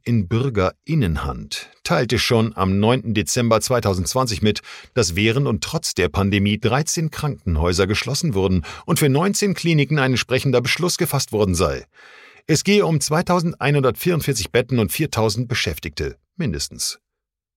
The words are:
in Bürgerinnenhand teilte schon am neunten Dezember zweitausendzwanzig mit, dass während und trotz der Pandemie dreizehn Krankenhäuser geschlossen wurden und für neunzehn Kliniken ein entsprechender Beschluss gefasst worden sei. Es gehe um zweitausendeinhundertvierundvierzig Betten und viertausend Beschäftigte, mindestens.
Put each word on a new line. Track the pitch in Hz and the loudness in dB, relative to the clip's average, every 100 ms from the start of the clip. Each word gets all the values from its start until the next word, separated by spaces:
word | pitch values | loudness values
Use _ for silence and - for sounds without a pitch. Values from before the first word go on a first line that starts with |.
| - | 0
in | 120 87 | 0 2
Bürgerinnenhand | 117 135 104 92 - - 160 95 76 71 64 - - - _ | 0 0 0 0 -2 -2 0 0 0 -4 -8 -10 -12 -14 _
teilte | - 170 117 113 | -2 0 0 0
schon | - 117 113 107 | 2 2 2 0
am | 95 98 | 0 2
neunten | 110 127 110 | 4 2 0
Dezember | 110 90 - 117 113 | -2 0 0 2 2
zweitausendzwanzig | - 123 110 92 87 131 127 107 | 2 0 2 0 0 0 -2 0
mit, | 107 101 - - - | 0 0 -4 -16 -6
dass | - 92 85 | 0 0 2
während | 110 117 135 | 2 2 0
und | 104 | 0
trotz | - 165 - | -2 -6 -4
der | - 87 | 0 0
Pandemie | 104 98 101 101 107 | 2 2 2 2 0
dreizehn | 110 127 156 - 160 | 0 0 0 -2 -4
Krankenhäuser | - 151 - 95 78 85 90 98 | -4 -6 -4 -2 2 2 2 2
geschlossen | 104 123 143 170 98 | 0 -2 -4 -2 0
wurden | 95 92 - - - | 2 2 -2 -8 -4
und | 165 | 0
für | 147 | 2
neunzehn | 135 190 208 208 170 | 2 2 0 -2 -2
Kliniken | 170 156 139 156 | 0 2 2 2
ein | 131 | 2
entsprechender | 123 - 127 143 123 | 0 0 0 2 0
Beschluss | 123 - 175 - | 0 -2 -2 -2
gefasst | 156 139 - | -2 -2 -2
worden | 107 101 | -2 0
sei. | 85 85 67 - _ - - - - - | 2 0 -2 -8 _ -20 -20 -20 -14 -2
Es | 156 | 0
gehe | - 208 170 | 2 2 2
um | 156 | 0
zweitausendeinhundertvierundvierzig | - 151 180 180 170 - 131 147 131 - 180 165 - 120 90 | 0 -2 0 0 0 -2 0 2 2 0 0 0 0 -4 -2
Betten | 117 120 123 | -2 0 0
und | 101 | 0
viertausend | - 113 - 110 104 123 | 0 -4 -2 -2 -2 -4
Beschäftigte, | 113 - 78 82 73 71 - _ - | -4 -4 -6 -8 -6 -8 -8 _ -6
mindestens. | 147 73 - - - - _ _ _ _ _ | -6 -4 -8 -8 -10 -10 _ _ _ _ _